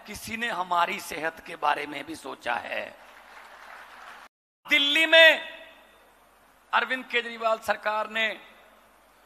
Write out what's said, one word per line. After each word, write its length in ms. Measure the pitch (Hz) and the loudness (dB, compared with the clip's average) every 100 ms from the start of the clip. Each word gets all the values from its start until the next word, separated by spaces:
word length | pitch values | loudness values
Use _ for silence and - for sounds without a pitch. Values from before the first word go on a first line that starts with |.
| - | -14
किसी 300 | 208 - 226 | -12 -8 -6
ने 120 | 233 | -4
हमारी 520 | 175 185 175 170 190 | -4 0 2 2 -2
सेहत 400 | - 165 160 - - | -8 -6 -6 -6 -12
के 100 | 165 | -2
बारे 300 | 147 143 147 | 0 0 -2
में 200 | 143 143 | -10 -10
भी 80 | |
सोचा 400 | 156 135 131 120 | -12 -12 -8 -4
है।" 420 | 120 - 113 107 - - - - - - - - - - - - - - _ _ _ - | -4 -4 -8 -8 -12 -20 -20 -20 -20 -20 -20 -20 -20 -20 -20 -20 -20 -20 _ _ _ 0
दिल्ली 380 | 294 285 302 320 | 2 2 2 6
में 560 | 330 320 285 - - - - - - - - - _ - _ _ | 10 10 8 0 -16 -20 -20 -20 -20 -20 -20 -20 _ -20 _ _
अरविंद 300 | 214 233 262 | -2 0 -4
केजरीवाल 540 | - 240 233 226 226 220 | -2 -4 -4 -2 0 0
सरकार 520 | 208 208 214 214 214 | -2 -2 -2 -2 -2
ने 300 | 220 220 180 - - - - - _ _ _ | -2 -2 -4 -14 -20 -20 -20 -20 _ _ _